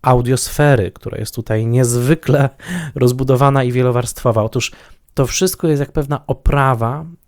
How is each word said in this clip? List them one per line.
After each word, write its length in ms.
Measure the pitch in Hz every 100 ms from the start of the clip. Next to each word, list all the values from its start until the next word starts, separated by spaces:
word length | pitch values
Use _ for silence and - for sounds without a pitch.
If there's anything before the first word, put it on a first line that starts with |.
audiosfery, 880 | 131 127 120 127 - - 147 131 90
która 260 | - 117 -
jest 160 | 107
tutaj 320 | - 117 110 113
niezwykle 840 | 120 123 120 123 165 - 147 139 - - 180 156
rozbudowana 720 | - 123 127 131 127 139 139
i 80 | 123
wielowarstwowa. 720 | 123 127 123 117 - 127 110
Otóż 300 | 110 131 - - - - _
to 120 | - -
wszystko 420 | - 185 - 165
jest 120 | 143
jak 120 | 143
pewna 340 | - 139 143 -
oprawa, 800 | 139 - 143 135 120 113 143 160 170